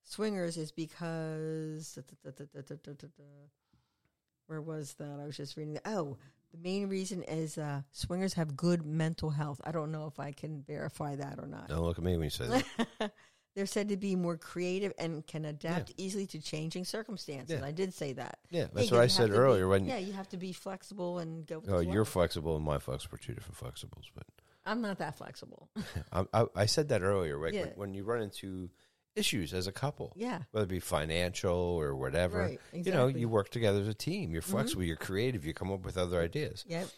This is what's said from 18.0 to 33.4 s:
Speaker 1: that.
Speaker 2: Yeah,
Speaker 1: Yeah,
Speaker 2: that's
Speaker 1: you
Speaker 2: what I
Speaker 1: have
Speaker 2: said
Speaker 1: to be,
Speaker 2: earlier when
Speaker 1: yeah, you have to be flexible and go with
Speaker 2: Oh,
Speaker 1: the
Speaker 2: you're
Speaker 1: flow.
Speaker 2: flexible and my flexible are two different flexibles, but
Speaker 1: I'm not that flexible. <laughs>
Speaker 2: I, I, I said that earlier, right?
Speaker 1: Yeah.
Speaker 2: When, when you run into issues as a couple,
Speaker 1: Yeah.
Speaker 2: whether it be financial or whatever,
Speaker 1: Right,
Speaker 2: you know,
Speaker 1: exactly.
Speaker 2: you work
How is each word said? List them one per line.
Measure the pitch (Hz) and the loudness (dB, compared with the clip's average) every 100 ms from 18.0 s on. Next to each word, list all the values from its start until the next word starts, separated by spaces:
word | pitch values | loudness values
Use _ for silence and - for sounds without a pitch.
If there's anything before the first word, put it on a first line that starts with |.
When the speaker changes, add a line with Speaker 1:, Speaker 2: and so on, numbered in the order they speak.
| 147 | -6
Speaker 1:
that. | 127 123 - _ | -4 -8 -10 _
Speaker 2:
Yeah, | 175 | -2
Speaker 1:
Yeah, | 131 | 0
Speaker 2:
that's | - 226 | 2 6
Speaker 1:
you | 120 | 8
Speaker 2:
what | |
I | |
Speaker 1:
have | 120 | 8
Speaker 2:
said | - 113 | 8 8
Speaker 1:
to | |
be, | 104 | 10
Speaker 2:
earlier | 135 104 92 | 10 8 8
when | 98 95 | 6 6
Speaker 1:
yeah, | - | 0
you | 190 | -4
have | 196 196 | -6 -6
to | 185 | -6
be | 190 | -6
flexible | 175 - 180 - 196 175 175 | -8 -10 -10 -12 -6 -4 -2
and | 165 165 156 | -4 -8 -8
go | 160 | -8
with | - | 2
Speaker 2:
Oh, | 92 | 4
Speaker 1:
the | 87 | 4
Speaker 2:
you're | 98 | 4
Speaker 1:
flow. | 107 92 | 4 4
Speaker 2:
flexible | 85 87 78 78 | 4 2 0 0
and | |
my | 76 71 | 2 0
flexible | - 67 - | -2 -6 -6
are | - | -10
two | - | -10
different | - - 62 | -10 -12 -12
flexibles, | 62 - - - - | -12 -12 -16 -16 -18
but | - - _ _ _ - | -18 -18 _ _ _ -4
Speaker 1:
I'm | 220 | -2
not | 214 190 | -2 -4
that | 151 - | -6 -6
flexible. | - - - - - - - | -14 -14 -16 -18 -12 -8 -6
<laughs> | - - | -6 -2
Speaker 2:
I, | - 95 | -2 2
I, | 110 117 - | 4 4 4
I | 104 | 4
said | - 147 | 4 4
that | 110 | 4
earlier, | 92 101 82 71 | 4 4 2 0
right? | 80 | 0
Speaker 1:
Yeah. | 202 82 | -2 -4
Speaker 2:
When, | - | -6
when | 101 | -6
you | 98 | -6
run | 98 120 | -2 -2
into | 104 - 95 92 90 _ _ _ _ - | -2 -6 -8 -6 -8 _ _ _ _ -2
issues | 208 120 78 | 0 0 0
as | 90 92 | -2 -2
a | |
couple, | - 139 - - 175 | -2 -4 -4 -12 -6
Speaker 1:
Yeah. | 240 180 139 | -4 -4 -2
Speaker 2:
whether | 110 | 0
it | 95 | 0
be | 90 | 0
financial | - 80 78 82 87 - 95 | 0 0 2 2 0 0 2
or | 87 87 87 73 | 4 2 2 0
whatever, | 67 65 78 90 - | 0 0 2 2 2
Speaker 1:
Right, | 92 143 - | 0 -2 -10
Speaker 2:
you | 175 180 | -4 2
know, | 170 127 | 4 4
Speaker 1:
exactly. | 127 | 4
Speaker 2:
you | 117 | 4
work | 110 | 4